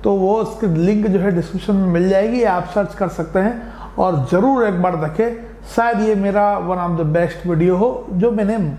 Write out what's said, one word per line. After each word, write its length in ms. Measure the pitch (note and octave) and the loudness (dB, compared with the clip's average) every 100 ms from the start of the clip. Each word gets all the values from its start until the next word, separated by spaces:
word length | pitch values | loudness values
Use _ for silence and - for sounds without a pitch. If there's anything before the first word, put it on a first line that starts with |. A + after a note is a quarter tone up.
तो 80 | G#3+ | 2
वो 220 | G3 F#3+ | 2 2
उसकी 320 | A3 G3 - G#3 | 0 -2 -2 0
लिंक 400 | D#3+ F3 G#3 G#3+ | 2 2 2 2
जो 140 | F#3+ | 2
है 140 | G3 | 2
description 420 | F3 E3 F#3 - G3 | 0 -2 -6 -2 0
में 120 | F#3+ | 2
मिल 160 | E3+ F3+ | 2 2
जाएगी, 340 | F#3+ G#3+ B3 | 2 2 0
आप 220 | A3 F3+ F3 | 0 0 -2
search 200 | - G3 | -2 -2
कर 140 | - F#3 | -2 -4
सकते 300 | - E3 F#3+ | -4 -2 0
हैं 240 | G3+ A#3 - - - - | 0 -2 -12 -16 -14 -2
और 280 | F#3 D#3+ B2+ | 0 0 0
ज़रूर 340 | F3 B3 C4+ A3 | 2 4 2 2
एक 160 | F3+ | 2
बार 140 | F3+ E3+ | 0 0
देखें। 600 | D3+ D#3 A#3 A#3 - - - - | -4 -2 -2 -2 -14 -18 -6 0
शायद 240 | A#3 A3 | 0 2
ये 140 | G#3+ | 0
मेरा 460 | G#3 G3 G3+ G#3 G3+ F3 | 2 2 2 2 0 -2
one 160 | F#3 F3 | -2 -2
of 120 | E3+ | 0
the 80 | D#3 D#3+ | 0 2
best 320 | E3+ - F3 | 0 -2 -2
video 320 | E3 F3 F3+ | 2 2 4
हो 260 | A3+ B3+ - | 2 -2 -4
जो 180 | F#3 A3+ | 0 2
मैंने 260 | G#3+ G3+ A3+ E3 | 2 0 0 -2